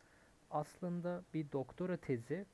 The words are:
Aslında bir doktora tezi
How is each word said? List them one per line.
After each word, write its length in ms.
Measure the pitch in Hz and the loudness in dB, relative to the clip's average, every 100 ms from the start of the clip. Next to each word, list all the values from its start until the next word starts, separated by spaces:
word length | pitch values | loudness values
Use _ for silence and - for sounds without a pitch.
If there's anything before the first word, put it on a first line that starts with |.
| - - - - - | -20 -20 -20 -20 -2
Aslında 720 | 151 151 - 180 175 170 175 180 | 0 0 -2 -2 0 0 -4 -2
bir 180 | 156 147 | -2 0
doktora 460 | 139 127 - 180 175 | 0 -2 -2 0 0
tezi 480 | - 123 120 165 202 | 2 2 2 -2 -2